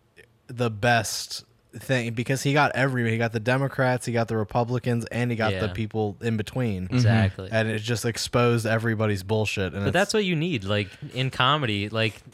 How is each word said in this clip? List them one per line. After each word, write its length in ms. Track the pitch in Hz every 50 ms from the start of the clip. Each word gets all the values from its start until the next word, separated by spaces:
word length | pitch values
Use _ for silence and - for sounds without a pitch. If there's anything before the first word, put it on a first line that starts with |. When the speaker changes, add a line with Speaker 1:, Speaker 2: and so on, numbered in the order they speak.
| _ _ _ - - _ _ _ _
Speaker 1:
the 220 | - 127 117 123 117
best 760 | 107 101 123 120 120 113 95 - - - - - - - - _ _ _ _ _ -
thing 380 | 110 - - 131 123 117 117 113
because 300 | 127 117 - 135 127 -
he 100 | 139 139
got 180 | 151 143 123 -
every, 340 | 120 135 139 127 127 147 -
he 60 | 113
got 140 | 113 117 113 113
the 60 | 113
Democrats, 680 | 104 127 127 135 139 127 - - 131 127 127 123 -
he 80 | 127 117
got 140 | 117 117
the 100 | - 113
Republicans, 680 | 110 104 - - 123 120 120 123 120 - 123 120 117 110 -
and 180 | - 117 123 123
he 60 | 117
got 120 | 110 110 107 95 92
the 80 | 101
Speaker 2:
Yeah. 60 | 95 90
Speaker 1:
people 420 | 110 110 104 - 110 107 104 98 -
in 160 | 120 117 110
between. 460 | 107 104 - - 131 123 113 98 90 92
Speaker 3:
Mm-hmm. 100 | 92 123
Speaker 2:
Exactly. 540 | 127 120 110 113 113 101 95 - - 95 -
Speaker 1:
And 160 | 113 110 110
it 120 | 110 110 107
just 260 | 107 117 120 104 -
exposed 600 | 120 107 - - - - 123 120 120 120 113 107
everybody's 540 | 131 113 113 113 117 110 104 110 107 104 92 92
bullshit. 500 | 101 110 110 107 - - 101 95 87 -
And 80 | 98
Speaker 2:
But 60 | 101
Speaker 1:
it's 60 | 104 -
Speaker 2:
that's 200 | 175 202 196 -
what 100 | 220 202
you 100 | 180 170
need, 280 | 147 160 185 156 110 95
like, 260 | 95 104 104 101 92 - - 147 135 -
in 160 | 127 131 131
comedy. 580 | - - 127 131 147 156 135 110 104 101 101 104
Like, 320 | 110 110 110 110 - - - 120